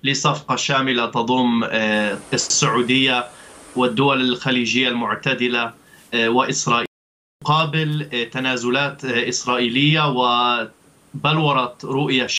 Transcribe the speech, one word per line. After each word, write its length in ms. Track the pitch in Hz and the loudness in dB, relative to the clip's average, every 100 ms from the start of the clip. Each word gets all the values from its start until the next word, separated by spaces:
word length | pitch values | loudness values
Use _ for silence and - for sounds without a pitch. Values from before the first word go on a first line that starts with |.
لصفقة 520 | 139 139 151 139 - 127 | -2 0 0 -2 -2 -4
شاملة 500 | - 135 131 123 117 | 0 0 0 0 -2
تضم، 580 | 123 117 127 123 117 | -2 0 2 2 2
آه، 540 | 113 110 107 107 104 98 - | 0 -2 0 0 0 -4 -4
السعودية 920 | - - - 135 113 120 131 135 127 - - - - - - | -4 0 0 2 2 2 2 2 0 -4 -12 -20 -20 -10 0
والدول 460 | 127 113 139 131 | 0 2 2 2
الخليجية 680 | 127 123 135 123 117 127 127 | 0 -2 -2 0 0 0 0
المعتدلة، 840 | 120 113 107 139 123 123 120 117 - - - - | 0 -2 -2 -2 0 0 0 -2 -8 -20 -20 -6
آه، 160 | 120 113 | 0 2
وإسرائيل، 580 | 120 135 127 - 120 127 _ _ _ _ _ | 2 2 -2 0 0 -2 _ _ _ _ _
مقابل، 680 | - 156 160 160 156 151 - | 0 0 2 0 -2 -2 -4
آه، 100 | 120 | -4
تنازلات، 840 | 117 131 131 127 120 127 143 - 131 | -4 -4 -2 -2 0 0 0 -4 -4
آه، 240 | 120 120 | -2 -2
إسرائيلية 760 | 120 - 123 120 123 147 156 151 | -4 -2 0 0 2 2 4 2
وبلورة 1700 | 127 123 120 123 120 110 - _ _ _ - 143 156 151 135 123 - | 2 2 2 2 0 -4 -12 _ _ _ -4 -2 2 2 2 0 -6
رؤية 440 | 127 135 147 135 123 | -4 -2 0 0 0